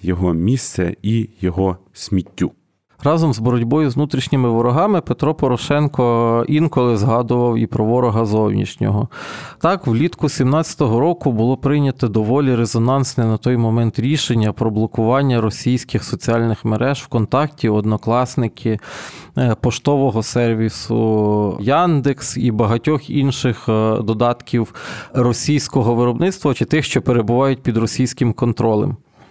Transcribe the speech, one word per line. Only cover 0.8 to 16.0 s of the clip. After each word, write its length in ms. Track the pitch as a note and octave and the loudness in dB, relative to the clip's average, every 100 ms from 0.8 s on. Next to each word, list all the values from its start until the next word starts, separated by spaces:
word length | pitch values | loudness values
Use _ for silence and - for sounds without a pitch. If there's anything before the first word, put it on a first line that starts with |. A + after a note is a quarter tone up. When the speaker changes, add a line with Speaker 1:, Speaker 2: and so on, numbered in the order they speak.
| F2 - | -4 -2
Speaker 1:
і 260 | G2+ A2+ G#2 - | -2 0 -2 -4
його 360 | F#2 E2+ F#2+ F2+ _ | -4 0 0 -2 _
сміттю. 600 | - - F#2+ - - F2 - _ _ _ - | -14 -2 -2 -2 -4 -6 -6 _ _ _ -4
Speaker 2:
Разом 320 | C#3+ E3 D#3+ | 0 2 2
з 40 | A2 | 0
боротьбою 520 | A2+ B2 A#2 D3 D3 | 0 0 0 2 0
з 60 | B2 | 0
внутрішніми 520 | D3 C3 - C3+ B2 | -2 -2 0 0 2
ворогами 520 | A2+ A#2 C3+ G3+ G3 | 2 2 2 2 0
Петро 340 | - C3 C#3 | -2 -2 -2
Порошенко 1120 | D#3 C3+ B2 - D3 D3 C#3 A#2+ A#2 A#2 A#2 A#2 | 0 0 -2 0 0 0 0 2 2 2 2 0
інколи 480 | D3+ D#3+ - B2 A2 | 0 0 2 2 2
згадував 640 | A#2 A#2 A#2 B2 A#2+ A#2 | 2 0 2 0 2 0
і 80 | A2+ | -2
про 180 | - | 0
ворога 400 | G#2+ B2 B2 G#2+ | 2 2 2 0
зовнішнього. 840 | A2+ G#2+ G#2+ G2+ G2+ - G#2 G#2 A2 - - - - - | 0 2 2 0 -4 -4 -2 0 -4 -8 -14 -14 -16 -4
Так, 260 | D#3+ F#3+ C3 | -2 0 0
влітку 420 | A2+ D#3+ - D3 | 0 0 -2 -4
сімнадцятого 720 | - C3 D3 - - C3+ A#2 | 0 0 2 -2 -2 0 2
року 320 | D#3 F3 D3 | 2 0 -2
було 240 | A2 A#2 C3 | 0 0 0
прийнято 520 | C3+ D3 C#3 C3 - | 0 0 0 0 -2
доволі 460 | G#2+ G#2+ C3+ C#3 | 0 0 2 2
резонансне 680 | A#2+ A#2 A#2 A#2 C3+ C3 - | 0 0 0 0 0 0 0
на 120 | A2+ A2 | 0 0
той 200 | B2 B2 | 0 0
момент 420 | A2+ A2+ A2+ - | 0 0 0 -2
рішення 540 | B2 D3+ - A#2 G#2+ | -2 -2 0 0 0
про 180 | G2+ A2+ | 0 -2
блокування 680 | G#2 A2 - A2 C3 C#3 A#2+ | 0 -2 0 2 2 2 2
російських 640 | A2 - A#2 B2 - G#2 | 0 -2 -2 -2 -2 -6